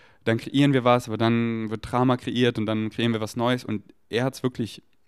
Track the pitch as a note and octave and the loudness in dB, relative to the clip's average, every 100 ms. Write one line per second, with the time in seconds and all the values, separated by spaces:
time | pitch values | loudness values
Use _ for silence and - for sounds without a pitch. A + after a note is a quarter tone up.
0 | - _ - A#2 - C3+ C#3+ C3+ A#2+ B2 | -20 _ -2 -2 0 2 4 4 4 4
1 | A#2 A2 A2+ A#2 A#2 A2+ A2 G#2+ - B2 | 2 0 2 2 0 -4 -6 -8 -4 0
2 | B2+ B2 - A#2 B2 A#2 A2 A2 A2 - | 2 0 -2 0 2 2 -2 -2 -4 -2
3 | A#2 A2 G#2+ - A#2+ B2+ - G#2+ - - | -2 0 -4 -2 -2 -2 -2 -6 -8 -20
4 | _ G#2 C3 C3 B2+ - A2+ - - _ | _ -2 -2 -2 -4 -4 -6 -8 -20 _